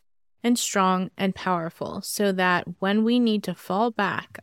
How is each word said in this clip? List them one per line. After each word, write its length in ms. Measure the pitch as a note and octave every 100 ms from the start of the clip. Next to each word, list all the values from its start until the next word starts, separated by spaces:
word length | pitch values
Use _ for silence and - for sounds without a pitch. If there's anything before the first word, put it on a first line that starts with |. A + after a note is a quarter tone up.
| _ _ _ _
and 160 | A#3+ A#3+
strong 500 | - G#3 F#3 F#3 F#3 -
and 160 | G3
powerful, 680 | F#3 - F3+ E3 - - G3
so 320 | - - G3+
that 320 | F#3 F#3 F3 - F3
when 260 | F#3+ G#3 A3
we 120 | B3
need 260 | A#3 G#3+
to 120 | G3+ F3
fall 340 | - F#3 A#3+
back 500 | A#3 G3 - - -